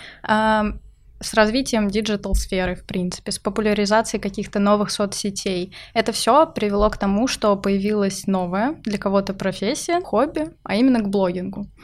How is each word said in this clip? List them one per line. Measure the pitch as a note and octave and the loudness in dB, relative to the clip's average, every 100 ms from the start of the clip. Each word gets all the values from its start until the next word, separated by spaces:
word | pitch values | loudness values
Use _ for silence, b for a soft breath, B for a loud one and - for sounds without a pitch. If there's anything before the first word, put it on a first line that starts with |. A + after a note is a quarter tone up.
| B B | B B
ам, | - G#3+ A3 G#3+ G#3+ - - - - - | 0 2 4 2 0 -4 -12 -20 -20 -14
с | - | -2
развитием | A3+ G#3+ A#3+ C4+ A3+ G#3 | 2 4 2 0 0 0
диджитал-сферы, | G3+ G#3+ G3+ G3+ G3 - F#3+ F3+ | 0 -2 -2 -2 -2 -2 -2 -2
в | F3+ | -4
принципе, | - F#3+ F3+ - - | -6 -4 -4 -6 -10
с | G3 | -6
популяризацией | - G3+ G#3+ G#3 G3+ G#3+ A3 A3 | -4 0 2 2 4 4 2 -2
каких-то | G3+ G3+ G3+ G#3+ | -4 -6 -4 2
новых | G3+ G#3 G3+ | 4 4 2
соцсетей. | - G3+ - G#3 G3 G3+ F3+ F#3 B B | -2 -2 -2 -6 -4 -4 -4 -4 B B
Это | A#3 A3 | -2 0
всё | A3 - C4 D#4+ | 0 4 4 4
привело | - G#3 G3+ G#3+ | 2 -2 2 2
к | - | 2
тому, | G3 G3+ A3+ | 0 2 0
что | - G#3+ G3 | 0 0 2
появилась | G3 G3 G3 G#3+ G3 G3 - | 2 0 0 0 0 -2 -2
новая | F#3+ F3+ F#3 A#3+ D#4+ | -2 0 -2 -2 -4
для | - G3+ | -6 -4
кого-то | G3+ G3 G3 | 0 0 0
профессия, | G3 G3 F#3 G3 D4+ - E4+ | -2 -4 -2 -2 -2 0 -2
хобби, | F#4 G#3 D4 E4+ D#4 - | 0 0 0 0 -6 -8
а | - | -4
именно | G3 C4 A#3 | 2 4 4
к | G3+ | 2
блогингу. | G3+ F#3 F3+ F#3 G3 G#3 - | 0 0 -2 -6 -8 -12 -14